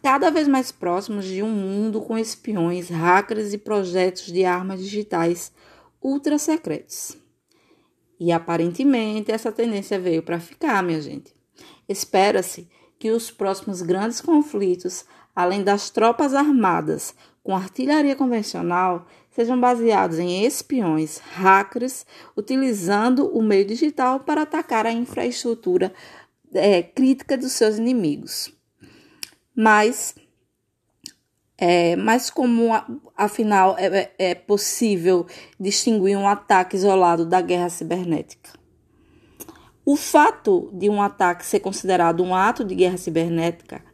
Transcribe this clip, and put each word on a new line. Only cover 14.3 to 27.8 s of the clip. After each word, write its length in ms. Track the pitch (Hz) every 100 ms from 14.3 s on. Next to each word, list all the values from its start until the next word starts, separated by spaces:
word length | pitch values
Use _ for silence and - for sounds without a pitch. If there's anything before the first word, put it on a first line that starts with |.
| 302 294 202 190 180 180 - - _ _
além 300 | - 180 202
das 260 | 196 202 -
tropas 440 | - 226 226 285
armadas 840 | 277 302 269 190 170 156 151 - - _ _
com 140 | - 190
artilharia 600 | 190 - 254 302 285 269
convencional, 920 | 262 233 208 175 175 175 185 175 - _ _
sejam 280 | - 233 247
baseados 600 | 247 240 233 202 185 165
em 260 | 175 185 233
espiões, 720 | - - 262 180 156 156 - -
hackers, 720 | 180 190 196 202 240 254 - - - - -
utilizando 880 | 208 262 269 208 170 202 233 254 277 240
o 60 |
meio 240 | 214 196 196
digital 540 | 226 302 277 254 269
para 240 | 294 302
atacar 420 | 302 311 - 220 226
a 60 |
infraestrutura, 1000 | 233 247 247 247 240 240 226 185 180 185 - - - _ _ _
é, 300 | 196 202 180
crítica 520 | 175 - 262 269 - 269
dos 180 | 254
seus 240 | - 220
inimigos. 760 | 214